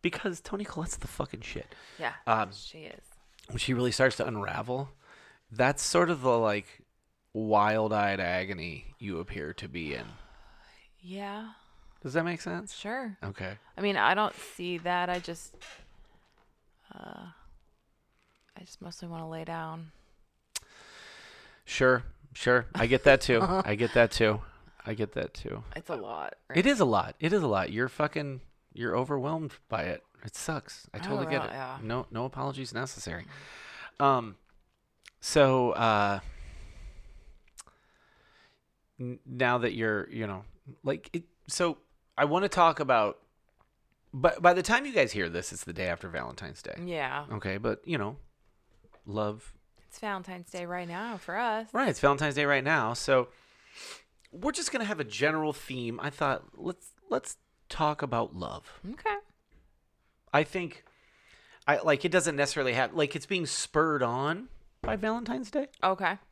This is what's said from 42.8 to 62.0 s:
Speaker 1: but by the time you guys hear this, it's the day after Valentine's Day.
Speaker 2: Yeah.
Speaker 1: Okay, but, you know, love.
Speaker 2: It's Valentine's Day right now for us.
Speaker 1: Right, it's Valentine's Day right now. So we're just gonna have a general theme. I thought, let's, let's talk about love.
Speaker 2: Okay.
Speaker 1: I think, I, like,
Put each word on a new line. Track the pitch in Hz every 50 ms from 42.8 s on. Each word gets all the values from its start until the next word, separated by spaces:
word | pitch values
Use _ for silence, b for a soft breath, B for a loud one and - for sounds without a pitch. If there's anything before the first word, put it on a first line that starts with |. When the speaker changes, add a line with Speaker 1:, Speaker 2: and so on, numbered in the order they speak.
| 151 131 127 117 107 101 - - _ _ _ _ _ _ _ _ _ _ _ _ _ _ _ _ _ _ -
Speaker 1:
but | 131 131 170 - -
by | 170 175 180
the | 185
time | 170 - 226 254 277
you | 285 247
guys | 165 135 110
hear | - 104 92 85
this, | 85 87 - -
it's | 87 - -
the | - 85
day | 85 95
after | 90 85 - -
Valentine's | 90 80 76 62 60 64 - - 73 - -
Day. | - - - - 175
Speaker 2:
Yeah. | 180 175 156 139 131 135 143 147 139
Speaker 1:
Okay, | 110 104 - 98 95
but, | 101 110 113 107 - -
you | 113 117
know, | 123 101 104 131 - - - _ _ _ _ _ _ _ _ _ _ _ - - _ _
love. | - 101 107 107 104 107 110 - - - - _ _ _ _ _
Speaker 2:
It's | _ - -
Valentine's | - 208 202 190 180 190 185 180 175 -
Day | - 180 175
right | 175 175 180 180
now | 170 170 180 214 240 226
for | 180 - - 170
us. | 208 247 233 214 220 226 220 -
Speaker 1:
Right, | 233 277 220
it's | - -
Valentine's | - 143 143 143 156 147 135
Day | 143 147
right | 143 143 135 131
now. | 147 160 147 117 110 117
So | - - - 135 127 120 - B B B B B B B B B B B B B B B B _ _ _ _
we're | - 175 196 285
just | - - 311 -
gonna | - 247 226
have | 202 214 160
a | 143
general | 110 - 104 139 151 156 160 156 151 147
theme. | - - - 135 127 120 117 117 -
I | - 147
thought, | 139 - 156 139 131 - - - -
let's, | - - - 180 _ - - _ _ _ -
let's | - - - - - _ _ _ _ _ _ _
talk | - - 160 151 151 -
about | 151 131 120 117 110 - -
love. | 90 85 58 - - _ - - - - 185
Speaker 2:
Okay. | 254 - - 453 415 403 415 _ _ _ _ _ _ _ _ _ _ _ _ _ _ _ _ _ _ _ _ _ -
Speaker 1:
I | 143 156
think, | - - 190 175 151 - - _ b b b b b b b b b b b b b b b b
I, | 143 147 -
like, | - 156 147 139